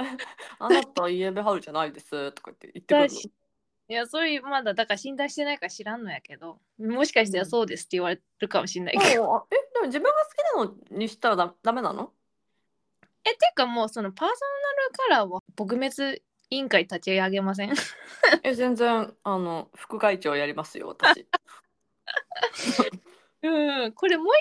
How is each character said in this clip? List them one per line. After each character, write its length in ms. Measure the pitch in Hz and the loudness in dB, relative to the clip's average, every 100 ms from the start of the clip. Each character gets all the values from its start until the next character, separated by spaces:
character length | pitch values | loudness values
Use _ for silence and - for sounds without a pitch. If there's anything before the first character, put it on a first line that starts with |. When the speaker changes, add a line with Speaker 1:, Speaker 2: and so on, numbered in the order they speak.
| 269 262 - - - - | -4 -8 -14 -16 -20 -4
Speaker 1:
「あ 100 | 208 | 2
な 140 | 349 | 4
た 180 | 254 - | 2 -2
は 80 | 175 | -2
イ 120 | 180 | 0
エ 80 | 190 | -2
ベ 120 | 190 | -2
ハ 120 | 208 | 0
ル 60 | 190 | 0
じ 80 | 156 | -2
ゃ 40 | |
な 100 | 156 | -4
い 80 | 156 | -4
で 80 | 139 | -6
す」 320 | - 151 139 | -10 -8 -6
と 100 | - | -10
か 100 | - | -18
っ 20 | |
て 160 | - - | -20 -18
言 100 | - | -10
っ 40 | - | 2
て 80 | |
く 40 | 294 | 4
る 20 | |
の？ 80 | 285 | 4
Speaker 2:
だ 0 | |
し、 220 | - - _ _ _ _ _ - | 0 -14 _ _ _ _ _ -8
い 40 | |
や、 140 | 233 240 | -6 -4
そ 160 | 311 | -2
う 60 | 320 | 0
い 80 | 294 | -2
う、 40 | |
ま 200 | 262 277 | -2 -2
だ、 100 | 220 | 0
だ 140 | 196 220 | 0 0
か 80 | |
ら 40 | 202 | -2
診 180 | 262 269 | -4 -4
断 120 | 285 | -4
し 60 | |
て 100 | 294 | -2
な 80 | 285 | -4
い 60 | 285 | -4
か 80 | - | -6
ら 40 | |
知 140 | - | -10
ら 120 | 214 233 | -10 -8
ん 80 | |
の 60 | 214 | -8
や 100 | 139 | -10
け 160 | - 143 | -14 -18
ど、 240 | 165 - _ - | -18 -18 _ -8
も 260 | 220 240 | -4 2
し 80 | 294 | 2
か 140 | 240 220 | 4 2
し 60 | |
た 60 | 185 | 2
ら 60 | |
そ 180 | 185 233 | 0 0
う 40 | 220 | 0
で 100 | 165 | -4
す 100 | - | -4
っ 20 | |
て 80 | 180 | -2
言 60 | |
わ 80 | 180 | 0
れ 100 | 180 _ - | -2 _ -8
る 100 | 202 | 0
か 120 | 202 | 0
も 60 | 190 | 0
し 140 | 180 | -4
ん 40 | |
な 80 | 180 | -2
い 60 | - | 4
け 180 | 392 240 | 6 6
ど。 80 | |
Speaker 1:
う 20 | 208 | 4
ん。 80 | |
あ 40 | - | 0
あ、 60 | - | 0
え、 60 | 466 - | -2 0
で 60 | 494 | -2
も 60 | 320 | -2
自 120 | 277 | 0
分 60 | |
が 80 | 370 | 2
好 180 | 605 605 | 2 0
き 520 | - 640 427 208 - - | 0 0 2 0 -6 -12
な 40 | |
の 40 | 190 | -6
に 100 | 220 | -6
し 100 | - | -2
た 120 | 240 | 0
ら 60 | 196 | 2
ダ-、 180 | 180 - | 0 -2
ダ 100 | 226 | -2
メ 100 | 240 | 0
な 100 | 208 | -2
の？ 200 | - - _ _ _ _ _ _ _ _ _ _ _ | -4 -8 _ _ _ _ _ _ _ _ _ _ _
Speaker 2:
え、 60 | 440 | -4
て 220 | 466 679 | 2 2
か 120 | - 247 | 4 0
も 200 | 233 220 | 0 -2
う 20 | |
そ 120 | 226 | -2
の 120 | 202 | -6
パ 140 | 190 339 | -2 -2
ー 20 | |
ソ 60 | 494 554 554 571 571 539 523 523 | -2 -4 -4 -4 -2 -2 0 2
ナ 60 | 269 | 2
ル 20 | |
カ 20 | |
ラ 60 | 202 | 2
ー 20 | |
は 140 | 185 - - | -4 -10 -8
撲 180 | 202 | -4
滅 480 | 240 269 269 277 269 _ _ - | -2 -4 -4 -4 -6 _ _ -8
委 60 | 262 | -4
員 120 | 269 | 2
会 160 | 196 | 2
立 160 | 185 175 | 2 -4
ち 120 | 196 | -2
上 160 | 190 190 | 0 2
げ 120 | 196 | 0
ま 120 | 190 | 0
せ 120 | 190 202 | -2 -2
ん？ 80 | |
<laughs> 680 | 285 - - - - 247 302 | -2 -4 -10 -18 0 4 4
Speaker 1:
え、 120 | - | 2
全 200 | 240 254 | 0 0
然、 400 | 233 240 226 - - | 2 2 2 -2 -6
あ 140 | 208 190 | -2 -2
の、 320 | 175 165 - | -2 -4 -8
副 240 | - - 214 | -16 -10 0
会 200 | 214 190 | 2 2
長 160 | 156 | 0
や 120 | 143 143 | 0 -2
り 80 | |
ま 100 | 151 | -4
す 140 | 156 - | -8 -10
よ、 100 | - | -12
私。 400 | - - - - 359 _ - _ _ _ _ - | 2 4 4 0 -8 _ -20 _ _ _ _ -10
Speaker 2:
<laughs> 960 | - - - 466 - - - - 185 - - _ _ | -8 -8 -4 -4 -2 -2 0 0 -2 -18 -20 _ _
う 60 | 311 | -2
ん、 340 | 320 294 277 | 0 0 0
う 40 | 233 | -4
ん。 40 | |
こ 160 | 226 381 | 0 2
れ 80 | 339 | 2
も 80 | |
う 20 | 339 587 | 4 4